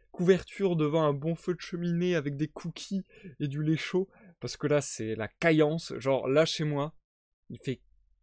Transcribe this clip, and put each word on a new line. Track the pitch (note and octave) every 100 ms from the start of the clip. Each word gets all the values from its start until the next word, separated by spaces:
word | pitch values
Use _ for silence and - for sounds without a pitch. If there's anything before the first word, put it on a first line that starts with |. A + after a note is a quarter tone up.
| _
couvertures | - F3 F3+ - - G3 E3+
devant | D3+ D#3+
un | D#3
bon | C#3+ D#3 E3
feu | - E3+
de |
cheminée | - E3+ F3 E3+ F3+ E3+
avec | C#3+ C#3+
des | D3+
cookies | - E3 - - G3 - - F#3 -
et | C#3+
du | C#3+
lait | D#3 D#3+
chaud. | - F3+ F#3+ - G3+ _
Parce | A#2+ -
que | C#3+
là, | D3
c'est | - - A2 A2
la | G#2+
caillance. | - E3+ D#3 D3 E3 - A#2
Genre, | C3 C3 C3
là, | C#3 D#3+
chez | -
moi, | D3+ C#3+ D3 - _ _ _ _ -
il | B2
fait | - B2+ _ _ _ _